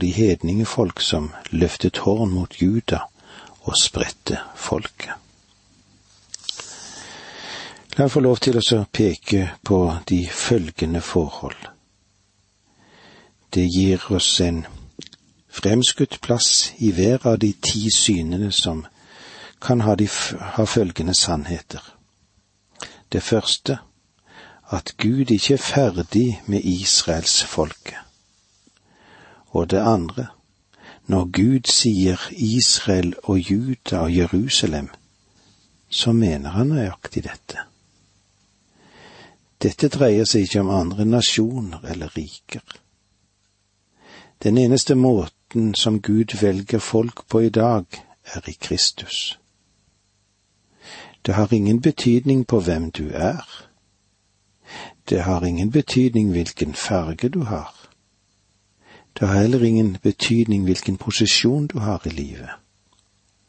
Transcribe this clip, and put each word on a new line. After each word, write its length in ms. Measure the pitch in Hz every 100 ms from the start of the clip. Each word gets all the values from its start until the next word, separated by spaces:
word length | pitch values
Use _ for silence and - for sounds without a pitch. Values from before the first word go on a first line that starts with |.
de 60 | 90
hedninge 540 | 92 110 85 82 101 110
folk 340 | - 95 -
som 280 | - 82 76 - -
løftet 500 | 80 87 - 90 -
horn 300 | - 107 107
mot 280 | 92 87 -
Juda 420 | 92 113 - - - _ - - - -
og 140 | - -
spredte 640 | - - - - - - - -
folket." 580 | - - - - - - _ _ _ _ _ _ _ _ _ _ _ - - - - - - - - - - - - - - - -
La 140 | - 139
meg 20 |
få 120 | 147 127
lov 140 | 120
til 160 | - 120
å 40 | -
så 140 | 113 101
peke 540 | - 107 80 - 98 90 -
på 160 | - 95 87 85 -
de 100 | 90 87
følgende 720 | - - 117 80 - 80 85
forhold. 680 | - 90 78 - - - - - _ _ _ _ _ _ _ _ _ _ _ - - - _ _ _
Det 140 | 92 90
gir 320 | 90 95 92 - 92
oss 220 | - -
en 220 | 87 85 80 - - - - - _ _ _
fremskutt 720 | - 95 113 127 - 143 - -
plass 460 | 120 - - - -
i 120 | 110
hver 320 | 87 101 131
av 160 | 123 107
de 140 | 107
ti 320 | 98 - 110 107
synene 560 | - - 95 80 90 104
som 320 | - 87 80 78 _ - - - - - -
kan 240 | - 123 107
ha 80 |
de 160 | 101 104
f-, 240 | - - 98 98 -
ha 100 | 110
følgende 480 | 117 95 - 82
sannheter. 720 | 92 - 80 76 85 - - - - _ _ _ _ _ _ _ - - - -
Det 100 | 101
første – 560 | - 110 - - - 135 - _ _ _ _ - - - -
at 240 | 95 - -
Gud 300 | 104 131 123
ikke 200 | 107 -
er 40 | 139
ferdig 840 | - 139 127 90 87 104 123 104 -
med 140 | 101
Israels 800 | 90 92 98 - - 82 80 -
folke. 540 | - - 78 - - - - _ _ _ _ _ _ _ _ _ _ - - - _
Og 200 | 85 85
det 100 | 95
andre, 460 | 107 107 82 - 110 - _ _ _ _ - - -
når 180 | 95 87
Gud 320 | 95 110 131 -
sier 560 | - 120 101 92 90 -
Israel 840 | - 113 120 123 - - 95 87 -
og 140 | - 95 90
Juda 540 | 101 131 127 - 90
og 80 | 82 87
Jerusalem, 720 | 85 92 127 - 90 73 69 - _ _ _ _ _ _ _ _ -
så 240 | - 120
mener 420 | 117 104 73 71
han 160 | 92 135
nøyaktig 540 | 151 101 87 - -
dette. 400 | - - - - - _ _ _ _ _ _ _ _ _ _ _ _ - - - - _ _ -
Dette 320 | 101 - 147
dreier 340 | 135 135 104
seg 220 | 110 110 95
ikke 160 | 104
om 80 | 95
andre 340 | 98 85 98
nasjoner 800 | 107 117 113 - 110 127 104 80 -
eller 240 | 90 80 -
riker. 460 | 76 - - - - - _ _ _ _ _ _ _ _ _ _ _ _ - - - -
Den 160 | 107 117
eneste 360 | 123 131 -
måten 800 | 131 127 110 82 - _ 117 110
som 240 | 98 113 110
Gud 380 | 101 107 110 101
velger 400 | 104 95 101 110
folk 480 | - 110 117 - -
på 140 | 113
i 100 | 113
dag, 360 | 110 117 110 87 - - _
er 220 | - 87 -
i 80 |
Kristus. 840 | - - 87 - - - - - - _ _ _ _ _ _ _ _ _ _ _ _ _ _ - - - - -
Det 80 |
har 180 | 101 104
ingen 300 | 113 101 117
betydning 640 | 156 - 123 120 139 135 120
på 140 | 113
hvem 320 | 87 82 82
du 160 | - 76
er. 320 | - - 175 - - - _ _ _ _ _ _ _ _ _ - - - - -
Det 140 | 92
har 200 | 87 87
ingen 280 | 87 85 101
betydning 600 | 147 - 127 127 117 107
hvilken 440 | 87 82 - 76
farge 540 | 71 - 95 80 80 123
du 140 | 180
har. 300 | 117 120 - - - _ _ _ _ _ _ _ _ _ _ - _ -
Det 100 | 101
har 120 | 98
heller 220 | 110 131
ingen 360 | 117 113 110 95
betydning 600 | 107 - - 117 110 101
hvilken 320 | 92 92 - 95
posisjon 720 | - - 110 - 117 143 147
du 120 | -
har 280 | 104 92 -
i 20 |
livet. 360 | 80 71 - - - _ _ _ _ _ _ _ _